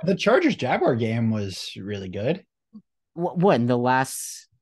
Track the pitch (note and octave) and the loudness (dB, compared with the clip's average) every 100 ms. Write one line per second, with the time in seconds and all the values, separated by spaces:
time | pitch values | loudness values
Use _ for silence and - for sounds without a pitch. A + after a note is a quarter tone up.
0 | E3 F#3 G3+ C4+ D#4+ - B2 G3+ F4+ A2+ | -2 0 4 4 4 0 -2 0 2 0
1 | A2+ A#2 A2+ G#2+ G2 F2+ - A2 G2 G2+ | 0 0 0 0 -4 -8 -12 -12 -8 -8
2 | F#2+ G2 A#2+ E3+ - _ _ G#3+ - _ | -8 -4 -2 -4 -8 _ _ -20 -20 _
3 | _ E3 E3+ F3 G3 C3 A#2+ B2 B2 C3 | _ -6 -4 2 4 4 2 2 2 2
4 | C3 - - - - _ | 0 -6 -12 -14 -20 _